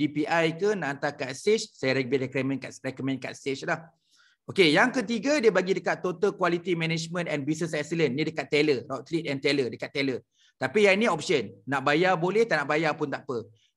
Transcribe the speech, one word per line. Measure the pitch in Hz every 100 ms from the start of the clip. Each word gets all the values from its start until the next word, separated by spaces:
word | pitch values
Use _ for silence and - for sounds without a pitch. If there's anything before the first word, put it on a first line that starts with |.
D | 147
P | 147
I | 147 170 160 160
ke, | 202
nak | 208 139 139
hantar | 147 -
kat | 131 139
Sage, | 202 220 -
saya | - 131 131
lebih | 123 135
recommend | 127 135 131 139
kat, | - -
recommend | 131 135 135 135
kat | 131 -
Sage | 143 135 -
lah. | 160 - _ _ _ _ _ -
Okey, | 127 170
yang | 165 240
ketiga | 262 202 233 220 302
dia | 220
bagi | 185 185 185
dekat | 196 165
Total | 180 170 202
Quality | - 175 175 185
Management | 170 165 165 165 180 170
and | 147
Business | 135 156 165 156
Excellence. | 147 170 147 131
Ni |
dekat | 156 156 139
Teller, | 147 151 127 -
Rockcliffe | 127 - 165 151
and | 139
Teller, | 143 143 120
dekat | - 131
Teller. | 143 139 117 - _ _ -
Tapi | 127 214 202
yang | 190
ni |
option. | 226 165 - 151 101 - -
Nak | 139
bayar | 135 151 185 180
boleh, | 175 202 233
tak | 156
nak | 139
bayar | 151 160 139
pun | 151
tak | 131 -
apa. | 120 - _ _